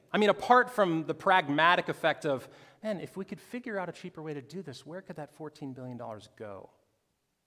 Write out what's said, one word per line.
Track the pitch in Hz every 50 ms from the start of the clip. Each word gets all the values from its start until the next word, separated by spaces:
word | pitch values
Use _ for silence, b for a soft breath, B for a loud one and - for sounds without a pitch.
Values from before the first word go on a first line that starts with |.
| _ _
I | - 196
mean, | 214 208
apart | 190 - - - 240 247 240 240
from | - - 202 180 165 160 156
the | 143 160
pragmatic | 156 - 190 190 185 175 139 143 147 160 170 180 180 170 -
effect | 175 - - 160 147 - -
of, | 156 139 127 - - B B B B B B -
man, | 220 208 170
if | 147 131 -
we | 190 196
could | - - -
figure | - - - 247 240 247 214 196
out | 180 170
a |
cheaper | 156 - - 180 - -
way | 151 160 151
to | 143
do | 123 117 156 185
this, | 185 147 127 - -
where | - 160 185
could | 185 _ 180 160
that | 147 135 _
fourteen | - 156 151 147 - 151 135 131
billion | 127 127 127 123 117
dollars | 120 113 110 107 104 - _ _
go? | 110 104 101 95 98 - _ _ _ _ _ _ _ _ _ _ _ _ _ _ _